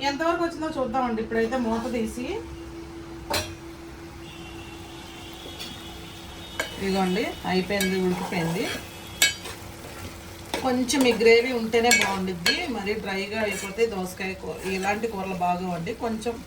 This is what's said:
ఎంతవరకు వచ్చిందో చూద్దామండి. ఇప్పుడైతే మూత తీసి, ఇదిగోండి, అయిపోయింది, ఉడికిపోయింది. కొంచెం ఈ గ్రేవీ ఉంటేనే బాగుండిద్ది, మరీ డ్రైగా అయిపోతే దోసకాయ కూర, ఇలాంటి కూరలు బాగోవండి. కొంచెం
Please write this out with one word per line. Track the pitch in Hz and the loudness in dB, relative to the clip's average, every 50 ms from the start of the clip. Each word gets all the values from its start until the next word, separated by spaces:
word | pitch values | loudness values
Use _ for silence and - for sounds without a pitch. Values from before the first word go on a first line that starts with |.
ఎంతవరకు | 269 277 285 269 320 330 339 339 339 | -2 0 0 2 2 2 2 2 0
వచ్చిందో | 330 - 311 311 320 - 285 | 0 -2 -2 -4 -2 -2 -2
చూద్దామండి. | 254 226 220 262 254 240 226 220 | -2 0 0 0 0 0 0 -2
ఇప్పుడైతే | 220 - 226 226 226 220 254 | -2 0 0 2 2 2 2
మూత | 262 240 226 226 226 - 247 | 0 0 0 0 0 0 -2
తీసి, | 226 240 220 220 - 240 254 285 381 453 339 - - - - - - 339 - - 339 339 330 330 339 339 - - - - - 339 339 339 339 339 330 330 330 339 330 330 339 330 - - 339 339 320 330 339 339 330 330 - - - - - - - - - - - - - - - - - - - - - - - - - - - - - - - - - - - - - - - - - - - - | 0 0 -2 -2 -2 -4 -4 -4 -4 -6 -6 -8 -10 -10 -10 -10 -12 -12 -12 -12 -12 -12 -12 -12 -12 -10 -6 -2 -2 -2 -2 -4 -8 -12 -12 -14 -14 -14 -14 -14 -14 -14 -14 -14 -14 -14 -14 -14 -12 -12 -12 -12 -12 -12 -12 -12 -12 -12 -12 -12 -12 -12 -12 -14 -14 -14 -12 -12 -12 -12 -12 -12 -12 -10 -10 -10 -12 -12 -12 -12 -12 -12 -12 -14 -14 -14 -14 -14 -12 -12 -12 -8 -6 -6 -6 -4 -4 -2
ఇదిగోండి, | 196 190 190 196 185 180 180 208 277 339 359 - - | 0 2 4 4 4 4 4 2 2 0 -2 -4 -2
అయిపోయింది, | 180 180 185 180 185 202 196 190 190 190 190 185 | 2 2 2 2 2 2 2 4 4 4 4 4
ఉడికిపోయింది. | 180 180 180 180 - 208 180 165 165 170 196 277 359 - - - - - - - - - - - - - - - - - - - - - - - - - - - - - - - - - - - - - - | 2 2 2 0 -2 0 0 0 0 0 0 0 -2 -2 -6 -8 -10 -12 -12 -12 -12 0 2 2 2 2 0 -6 -10 -10 -10 -12 -12 -12 -12 -12 -12 -12 -10 -10 -12 -12 -12 -14 -14 -14 -14 -8 -6 -4 0
కొంచెం | - 262 247 254 254 - 294 277 262 | 2 4 4 4 4 4 4 6 6
ఈ | 240 | 6
గ్రేవీ | 220 190 226 226 226 233 233 262 | 6 8 10 10 10 10 8 6
ఉంటేనే | 254 233 226 220 233 233 226 240 | 2 0 2 2 4 6 6 8
బాగుండిద్ది, | 247 - 202 196 196 190 190 185 185 170 175 - 294 330 359 | 8 6 6 4 2 0 0 -2 -2 0 2 2 2 2 0
మరీ | 302 233 214 190 202 220 | -2 -2 -2 -2 -2 -2
డ్రైగా | 220 190 196 196 196 196 202 214 226 | -2 -2 -2 -2 -2 -2 -2 -2 0
అయిపోతే | 214 208 190 185 196 196 185 214 226 | 0 0 -2 -2 -4 -4 0 2 2
దోసకాయ | 220 202 190 185 180 - - 190 190 190 | 2 2 0 -4 -4 -4 -4 -4 -4 -4
కూర, | - 190 180 180 - - 190 | -4 -6 -8 -6 -4 -2 -2
ఇలాంటి | 190 190 190 202 208 214 220 226 | 0 0 2 2 0 0 0 -2
కూరలు | 214 190 190 190 190 | -2 -2 -4 -2 -2
బాగోవండి. | 175 180 180 180 180 185 180 175 170 165 208 247 | 2 2 2 2 2 0 -2 -2 -2 -2 -4 -4
కొంచెం | - 247 226 220 214 - 240 226 226 - | -2 -2 -2 -2 -2 -2 -2 -4 -4 -6